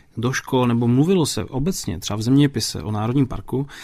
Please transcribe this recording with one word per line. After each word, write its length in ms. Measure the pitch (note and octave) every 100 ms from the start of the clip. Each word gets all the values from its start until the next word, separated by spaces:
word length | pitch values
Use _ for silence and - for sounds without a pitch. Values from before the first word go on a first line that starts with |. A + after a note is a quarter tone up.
| _ -
do 160 | A#2+
škol, 340 | C3 - B2+ B2
nebo 220 | A#2 A#2+
mluvilo 380 | B2+ D#3+ F#3+ C3+
se 180 | -
obecně, 540 | F2+ B2+ E3 - - D#2+
třeba 180 | - G#2+
v 60 |
zeměpise 600 | A2 C#3 C#3+ A2+ - -
o 80 | G#2+
národním 360 | G#2 A2 C#3 C3
parku, 400 | F#2+ - B2 C#3+ -